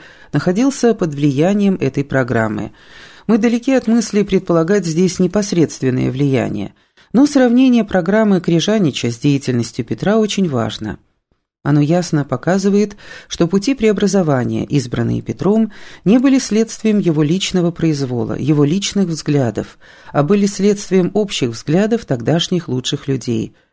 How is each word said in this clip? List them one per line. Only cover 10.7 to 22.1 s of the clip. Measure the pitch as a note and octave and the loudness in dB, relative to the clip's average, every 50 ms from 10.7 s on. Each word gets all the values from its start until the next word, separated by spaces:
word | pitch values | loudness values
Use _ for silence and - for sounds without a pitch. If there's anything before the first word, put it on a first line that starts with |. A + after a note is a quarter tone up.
| G#2 - A2 G#2+ - - _ _ _ _ _ _ _ _ _ _ _ _ - | -4 -8 -8 -10 -10 -10 _ _ _ _ _ _ _ _ _ _ _ _ -2
Оно | C#3 C#3+ D3 | 0 2 2
ясно | D3 C#3+ E3+ F3+ F3 - - D3 C#3 | 2 2 2 0 0 0 -2 -2 -2
показывает, | C#3+ C3+ B2 - D#3+ F3+ G3 F#3+ G3+ G3 G3+ G#3+ G#3 - - - - - - - | -2 -6 -4 -2 0 0 0 2 2 2 2 0 -2 -4 -10 -20 -20 -20 -20 -18
что | - - - F3 E3+ | -10 -4 -2 -2 0
пути | F#3+ G3+ G3+ - C4+ | 0 0 0 0 -2
преобразования, | C4+ A3 A3 G#3 F#3+ G#3 G3 F3 G3 F3+ D#3 C#3 B2+ A#2+ A2+ A2+ A2 A2 | 0 2 0 2 2 0 0 2 2 2 2 0 0 0 -2 -4 -4 -4
избранные | - - C#3+ A#2+ A#2+ - C3 A#2+ A2+ A#2 A#2 A2+ | -2 -2 -2 -2 -2 -4 -4 -2 -2 -2 -4 -4
Петром, | - A2+ - - F3 G#3 A3 A3+ G#3 - - - - - - - | -6 -8 -4 0 0 2 2 0 -2 -4 -10 -20 -20 -20 -4 0
не | F3 G#3+ B3+ | 2 4 4
были | A#3+ C#4 C4 C4+ | 4 4 2 2
следствием | - - G#3 A3 A3+ A3 - - - A3 G#3+ G#3 | 0 0 0 0 0 0 -4 -2 0 0 0 2
его | E3+ E3+ D#3 D3+ D#3 | 2 0 2 2 0
личного | C#3+ E3+ F#3+ - - - F#3 E3+ F3 E3 | 0 0 -2 -2 -2 -2 0 0 0 -2
произвола, | - D#3+ D#3+ D#3 C#3 C#3 B2 B2+ A#2+ A2+ A2 G#2+ - | -2 -2 -2 0 -2 -2 -4 -4 -4 -4 -4 -4 -4
его | A#2+ C3 D#3 D3 D3 | -2 0 2 2 2
личных | C#3+ D#3+ G3+ G3+ - - G3+ G3 E3+ | 2 0 -2 -4 -4 -2 -2 -2 -2
взглядов, | E3 D3 - - D3 C#3+ C3 A#2 G#2 G#2+ G#2 - - - - - - - - - - | -4 -4 -4 -2 0 0 0 0 -2 -4 -6 -8 -12 -20 -20 -20 -20 -20 -16 -6 -2
а | C#3+ C#3+ | -2 0
были | D3 G3+ G#3 G3+ | 2 2 2 2
следствием | G3+ G3 - F#3+ G#3 G#3 G3+ - - F#3 F#3+ F3 F3+ - | 0 0 0 0 0 0 0 -2 -2 0 0 0 0 0
общих | G#3 G#3+ G3 - - C#3+ A#2+ | -2 -2 -2 -4 -4 -4 -4
взглядов | A2+ - - - D3 F3+ G#3 G#3+ A#3 A3+ A3+ | -4 -6 -4 0 0 2 2 2 0 -2 -2
тогдашних | - | -4